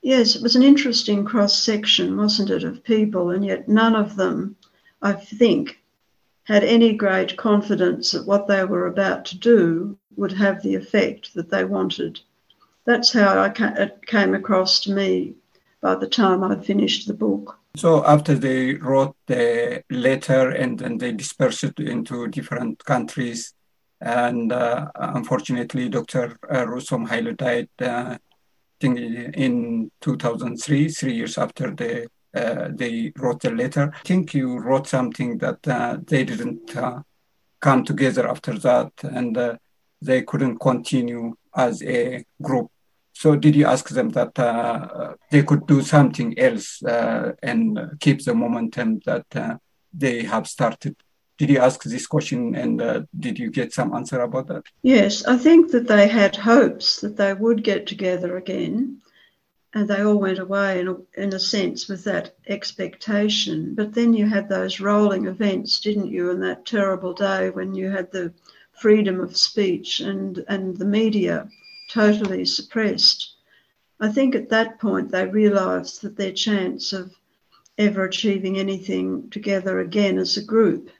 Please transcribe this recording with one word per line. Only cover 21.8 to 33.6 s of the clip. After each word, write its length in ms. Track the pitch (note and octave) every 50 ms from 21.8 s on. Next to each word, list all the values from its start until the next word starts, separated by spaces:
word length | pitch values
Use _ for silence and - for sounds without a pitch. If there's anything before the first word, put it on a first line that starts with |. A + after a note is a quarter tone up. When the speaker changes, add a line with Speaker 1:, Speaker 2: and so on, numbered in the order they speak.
| D3+ D3+ A#2 A#2+ A2+ - - A#2+ A#2+ A#2
Speaker 2:
different 560 | - C#3+ - - - - A#2+ A#2 - _ -
countries, 680 | - - A#2+ - - - - B2 A#2+ A#2 A2+ - - _ _ _ _ _ _ _ _ _ _
and, 500 | - - A#2 B2 A#2+ A#2+ A#2+ A#2+ A#2 A2 B2
uh, 340 | B2 B2 A#2 A#2+ B2+ D3 D3 -
unfortunately, 960 | - - - - - A2+ - - B2+ - - C3 A#2+ A#2+ A#2 - C3 B2 A#2+
Doctor 480 | G2+ B2 - - - C3 B2 A#2 A#2 _ - -
Russom 560 | D3 C3 B2 A2 A#2+ B2+ B2+ - - A#2+ A#2 A2+
Haile 260 | A2+ A2+ A2+ A#2 A2+
died, 360 | - C3 B2 A#2+ A#2+ A#2 - _ -
uh, 340 | B2 B2 A#2+ A#2+ A#2+ B2+ A#2+
I 40 | A2+ _ _ _ _ _ _ _ _ _ _ _ _
think 180 | - C3+ B2 A#2+
in 960 | A#2+ A#2 A2+ A#2+ A#2+ - - - C3 C3 A#2+ A#2+ A#2 A#2 A#2 A#2 A2 A2 _ _
two 160 | - - -
thousand 420 | - - B2 A#2 A2+ - A#2+ A#2 A#2+
three, 300 | - - D3 C#3 D3 E3
three 260 | D#3+ - - C#3 A#2+
years 240 | A2+ A#2 A#2 - -
after 320 | - A#2 - - D3+ A2
the, 360 | F#2+ - - - - - A#2 - _ _ _ _ _
uh, 360 | - A#2+ A2+ A#2 - - - -
they 380 | A2 B2+ A#2+ A#2 A2+ A2+ A2+ - -
wrote 240 | - B2 A#2+ -
the 100 | - B2
letter. 400 | A2+ A2+